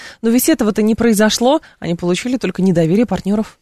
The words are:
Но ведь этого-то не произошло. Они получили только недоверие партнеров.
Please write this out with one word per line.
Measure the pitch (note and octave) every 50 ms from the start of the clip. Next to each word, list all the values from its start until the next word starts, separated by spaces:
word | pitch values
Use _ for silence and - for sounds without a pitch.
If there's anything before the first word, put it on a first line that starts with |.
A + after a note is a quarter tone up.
| - - - - -
Но | A3+
ведь | A#3 B3+ - -
этого-то | D#4+ - A#3 G#3 G#3 -
не | G#3 G#3+ A3+
произошло. | - A3 A#3 A3 F#3+ G#3+ G#3+ G#3 - A#3 B3 D4 D#4+ - - _ _
Они | - E3 E3+
получили | E3+ - F3 F3+ F3+ - B3 B3+ A#3
только | - F#3+ - - F3+
недоверие | F#3+ F3 E3 E3 D#3 F3 G#3 B3
партнеров. | - - - - F#3+ G3+ A3 A3 - - _